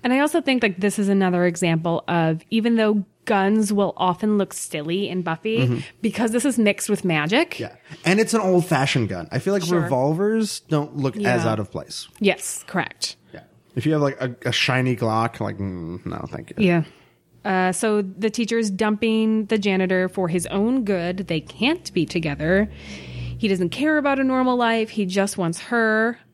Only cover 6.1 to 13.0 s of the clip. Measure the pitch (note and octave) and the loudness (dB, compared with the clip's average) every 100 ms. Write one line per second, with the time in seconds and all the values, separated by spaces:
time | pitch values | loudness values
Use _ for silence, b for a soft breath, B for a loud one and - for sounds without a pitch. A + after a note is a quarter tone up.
6.1 | G3 A3+ A#3 C#4 A#3+ G3+ G3 - G3+ F#3 | 0 0 2 0 4 2 2 -2 -2 0
7.1 | D#3 D3+ A#3 E4 - A2+ - B B D#3+ | 0 2 0 0 -6 -10 -12 B B 0
8.1 | G3 G#3+ A3+ F#3+ F3+ E3 C#3+ C3+ C3+ G#2+ | 2 2 2 4 2 4 2 2 2 0
9.1 | F2+ E2 C3 F#3 G3 E3 F3 C#3 C3 C#3 | -4 -4 -4 -2 -2 0 0 0 0 0
10.1 | D#3+ G#3 A3+ G#3+ - - D#3 D3 C#3+ C3+ | 0 0 0 -2 -6 -2 -2 -2 -4 -4
11.1 | G#3+ G3+ A#2+ A2+ G#2+ G2+ D#2+ - - - | 0 0 2 0 -2 -4 -8 -10 -14 -16
12.1 | - G3+ E3 - - - F#3 - - | 0 0 0 -6 -10 -6 -6 -6 -8